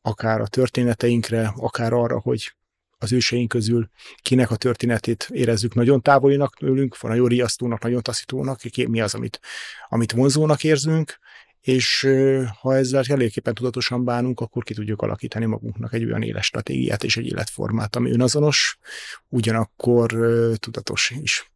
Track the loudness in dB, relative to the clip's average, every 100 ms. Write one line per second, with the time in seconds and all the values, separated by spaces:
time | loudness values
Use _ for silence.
0 | -4 -2 0 0 0 0 0 2 0 2
1 | 2 2 0 0 0 -2 -6 -2 0 2
2 | 0 -2 -2 -4 -4 _ _ _ _ _
3 | 0 0 2 0 0 0 2 0 0 _
4 | -20 -10 2 2 4 0 0 0 0 0
5 | -2 -4 -4 -2 0 2 0 2 4 4
6 | 6 6 6 4 0 -2 0 0 0 -4
7 | -2 2 4 4 0 -2 -4 -2 -2 -2
8 | -2 -8 -6 -6 -4 -6 -8 -4 0 0
9 | 0 -4 -8 -10 -16 -14 -14 -16 -4 -2
10 | 0 2 4 4 2 2 2 2 2 0
11 | -2 -10 _ -20 -20 _ 0 2 2 0
12 | 2 4 4 2 -2 -4 0 2 2 0
13 | 2 2 0 0 -4 -2 -4 -2 -4 -2
14 | 0 0 -2 -2 -6 -6 -6 -6 -4 -2
15 | -2 -4 -6 -4 -2 -2 -6 -8 -6 -4
16 | -2 -2 -4 -4 -4 -4 -4 -2 -2 -2
17 | -2 -4 -4 -6 -6 -6 -4 -2 -4 -2
18 | 0 2 2 2 2 2 -2 -4 -16 -16
19 | -16 -18 _ -2 0 0 -2 _ 4 4
20 | 4 2 2 4 2 0 -6 -10 -6 -4
21 | -4 -4 -4 -4 -6